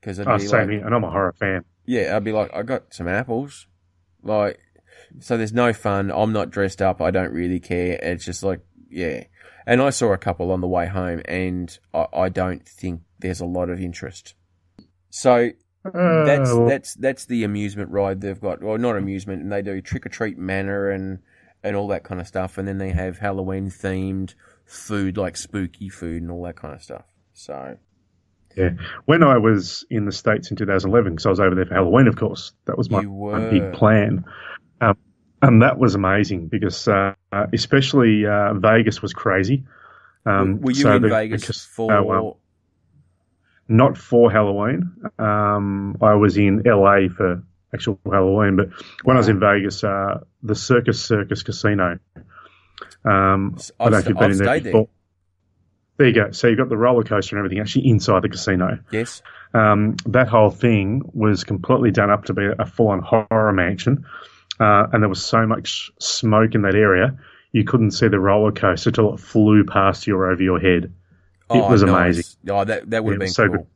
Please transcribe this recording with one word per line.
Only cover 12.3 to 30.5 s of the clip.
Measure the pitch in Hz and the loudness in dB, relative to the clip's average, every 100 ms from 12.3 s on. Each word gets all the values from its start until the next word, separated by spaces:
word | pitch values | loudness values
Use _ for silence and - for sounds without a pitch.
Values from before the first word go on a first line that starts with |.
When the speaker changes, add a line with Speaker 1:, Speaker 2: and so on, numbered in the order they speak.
| 92 92 90 _ | -2 -4 -6 _
Speaker 1:
think | - 92 85 _ _ | -12 -10 -10 _ _
there's | 92 87 | -8 -8
a | 87 | -6
lot | 90 90 | -6 -6
of | 90 | -6
interest. | 92 82 69 - - _ _ _ _ - _ _ _ | -10 -10 -16 -16 -20 _ _ _ _ -20 _ _ _
So | - 131 123 120 - _ _ 190 | -2 2 4 2 -4 _ _ -12
Speaker 2:
Uh, | 185 180 160 151 | -2 0 2 2
Speaker 1:
that's, | 143 131 | 2 2
Speaker 2:
well | 120 117 | 2 2
Speaker 1:
that's, | 135 - - | 0 -6 -6
that's | 127 127 - | -4 -6 -6
the | 120 104 | -4 -2
amusement | 104 104 101 98 | -4 -6 -8 -8
ride | 98 98 98 | -4 -2 -4
they've | 98 98 | -8 -8
got. | 104 82 | -8 -8
Well, | 104 110 | -6 -4
not | 120 104 | -2 -2
amusement, | 98 98 101 92 | -4 -8 -8 -10
and | 87 | -6
they | 101 | -6
do | 98 95 | -6 -10
Trick | 92 135 - | -8 -10 -10
or | |
Treat | - 110 87 | -8 -8 -6
Manor | 92 98 98 101 98 | -6 -6 -4 -4 -4
and, | 98 95 92 _ _ _ _ | -4 -8 -12 _ _ _ _
and | 104 101 | -6 -6
all | 101 | -4
that | 95 | -6
kind | - 92 | -8 -12
of | 90 | -8
stuff. | 95 92 - | -8 -8 -8
And | 98 | -8
then | 98 | -6
they | 95 | -6
have | 87 92 90 | -4 -6 -6
Halloween-themed | 104 95 92 95 98 95 98 95 95 95 95 _ _ _ _ | -6 -6 -6 -6 -8 -8 -6 -4 -4 -6 -8 _ _ _ _
food, | - - 104 98 92 | -20 -8 -6 -4 -4
like | 92 85 | -6 -8
spooky | - 104 90 _ 98 | -10 -8 -8 _ -18
food | - 85 85 | -12 -10 -8
and | 85 | -10
all | 87 | -10
that | 87 82 | -12 -12
kind | 76 | -16
of | 71 | -18
stuff. | - 62 _ _ _ | -18 -20 _ _ _
So. | _ - 71 65 55 _ _ _ _ _ _ _ - | _ -16 -14 -14 -18 _ _ _ _ _ _ _ -4
Speaker 2:
Yeah. | 90 87 - - - | -2 -2 -12 -12 0
When | 165 | 4
I | 151 127 | 6 6
was | 110 104 90 - - | 4 2 -2 -14 -8
in | 117 101 | -6 -6
the | |
States | 95 - 107 | -4 -2 -2
in | 90 | -4